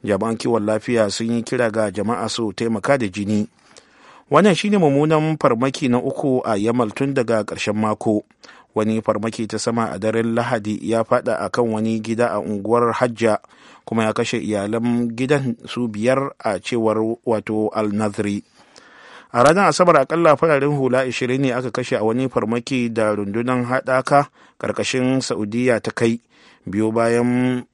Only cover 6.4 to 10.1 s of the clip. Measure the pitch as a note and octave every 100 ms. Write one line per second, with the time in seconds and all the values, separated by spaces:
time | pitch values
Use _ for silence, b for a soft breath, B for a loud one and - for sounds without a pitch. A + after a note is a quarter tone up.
6.4 | - G#2 G#2+ B2 G#2+ - C#3 C#3 A#2 A2
7.4 | G#2 F2+ - G#2 G#2+ G#2+ A2+ G#2 - _
8.4 | B B B - G#2+ A2 A2 G#2 A2+ A2
9.4 | A2 A2 - A#2 A2+ F2+ A2